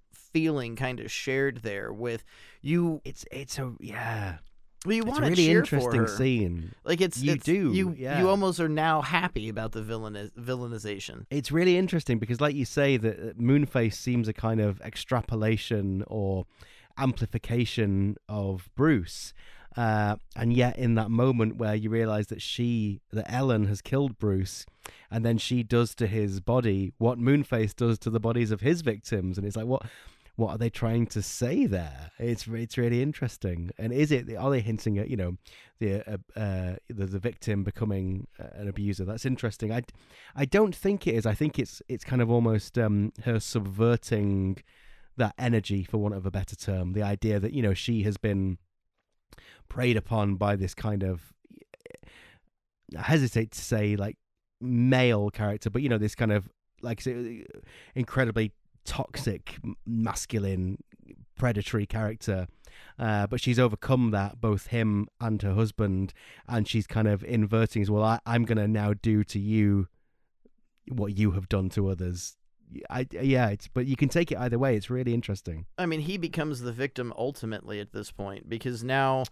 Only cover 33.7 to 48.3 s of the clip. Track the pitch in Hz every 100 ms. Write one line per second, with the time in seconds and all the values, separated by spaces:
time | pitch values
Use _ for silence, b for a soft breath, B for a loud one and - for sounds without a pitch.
33.7 | - 110 123 151 139 117 110 127 139 110
34.7 | 110 - 101 104 123 90 90 _ B B
35.7 | B 107 98 - 104 - - 107 95 92
36.7 | 92 - 113 95 98 110 - - 101 98
37.7 | - 110 98 95 95 - - - - 101
38.7 | 98 101 95 95 110 135 127 117 - 107
39.7 | 117 123 - B B B B 143 196 214
40.7 | 175 196 202 - 113 110 104 151 - 117
41.7 | - - 120 - 127 113 120 117 110 -
42.7 | - 110 101 104 - 110 113 - 117 98
43.7 | 95 117 117 - 110 101 98 95 95 -
44.7 | b b b b - 110 - 123 117 101
45.7 | 101 92 110 104 98 95 95 95 - -
46.7 | 95 90 95 101 101 107 104 101 143 110
47.7 | 95 - 117 104 98 110